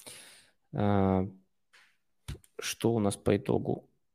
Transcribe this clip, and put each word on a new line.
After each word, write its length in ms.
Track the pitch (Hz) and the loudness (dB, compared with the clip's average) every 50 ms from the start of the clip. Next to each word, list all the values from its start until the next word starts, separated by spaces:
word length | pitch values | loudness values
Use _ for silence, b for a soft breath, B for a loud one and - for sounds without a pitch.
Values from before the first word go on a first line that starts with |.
| B B B B B B B B B B B B _ _ - | B B B B B B B B B B B B _ _ -4
А, 520 | - 104 101 101 98 95 95 95 95 92 98 - - _ _ _ _ _ _ b b b b b b _ _ _ _ _ - - - - _ _ - | 0 0 2 4 4 4 4 4 2 0 -2 -6 -12 _ _ _ _ _ _ b b b b b b _ _ _ _ _ -14 -14 -14 -16 _ _ -10
что 340 | - - - - - 113 117 | -8 -8 -4 -2 0 0 2
у 40 | 113 | 2
нас 160 | 104 101 101 | 0 0 -2
по 200 | - - - 104 | -2 0 0 0
итогу? 520 | 104 - - 113 98 - - - - - _ _ _ _ _ | 2 0 0 -2 0 0 -2 -4 -6 -8 _ _ _ _ _